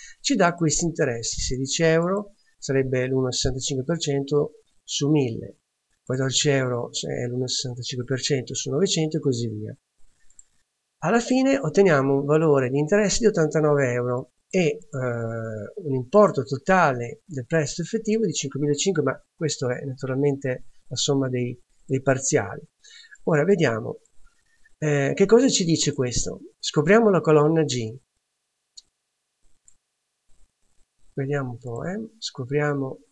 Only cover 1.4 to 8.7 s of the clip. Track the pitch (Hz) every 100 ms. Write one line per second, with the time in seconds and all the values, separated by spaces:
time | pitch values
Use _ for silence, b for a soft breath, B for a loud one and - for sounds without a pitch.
1.4 | - 131 135 - 160 165 175 202 208 _
2.4 | _ _ - 135 131 127 127 131 127 -
3.4 | 131 127 - 131 135 165 147 139 139 147
4.4 | - - _ _ - - 147 156 131 107
5.4 | - - _ _ _ _ - 131 131 -
6.4 | 147 135 127 120 123 - 151 127 123 123
7.4 | 127 - 127 123 120 123 120 127 - 131
8.4 | 117 131 131